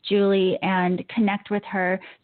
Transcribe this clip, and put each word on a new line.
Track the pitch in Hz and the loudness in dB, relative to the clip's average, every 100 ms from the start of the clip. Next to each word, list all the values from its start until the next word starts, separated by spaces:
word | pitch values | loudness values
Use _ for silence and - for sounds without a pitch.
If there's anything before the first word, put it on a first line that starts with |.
Julie | - 202 196 196 185 - | -2 2 4 4 2 0
and | 185 185 180 180 - | -2 0 0 -2 -2
connect | 233 202 202 - | 0 0 0 -4
with | 208 - | -6 -4
her. | 196 180 190 - - | -2 -2 -2 -6 -6